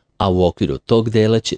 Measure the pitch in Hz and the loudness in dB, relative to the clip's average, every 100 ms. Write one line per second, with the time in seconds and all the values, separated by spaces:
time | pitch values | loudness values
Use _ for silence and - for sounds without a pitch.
0 | _ - 98 90 90 - 92 67 - 117 | _ -4 0 2 0 0 -4 -4 -2 0
1 | 117 110 107 113 - | 0 0 2 0 -4